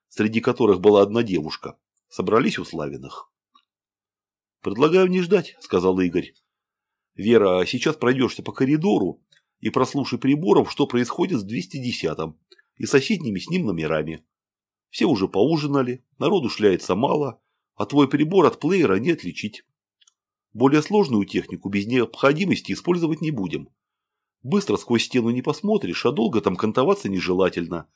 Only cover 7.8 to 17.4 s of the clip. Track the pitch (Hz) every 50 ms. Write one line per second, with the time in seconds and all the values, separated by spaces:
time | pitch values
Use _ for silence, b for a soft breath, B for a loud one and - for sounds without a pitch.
7.8 | - 160 151 - 120 120 131 131 123 110 - - 95 - - - 135 131 151 156
8.8 | 156 202 208 160 101 87 76 - _ _ b b b _ _ _ - 107 - -
9.8 | 131 - - 143 123 - 131 117 - 135 139 151 165 202 202 165 113 - - -
10.8 | 139 - - 120 123 120 - - - - 175 117 98 95 110 - - - - 139
11.8 | 123 123 98 - - 82 78 78 80 80 78 _ _ _ b b b b b -
12.8 | - - - 139 135 - 226 175 156 117 101 90 - - 170 185 170 110 90 82
13.8 | 80 76 80 78 78 78 80 78 _ _ _ _ _ _ _ _ _ _ _ _
14.8 | _ _ - - 240 190 139 95 95 - - 95 107 147 170 156 147 143 139 143
15.8 | 131 123 123 127 _ _ _ - 131 143 196 185 135 104 - - 104 101 92 90
16.8 | - - 95 98 123 - - 151 147 131 110 _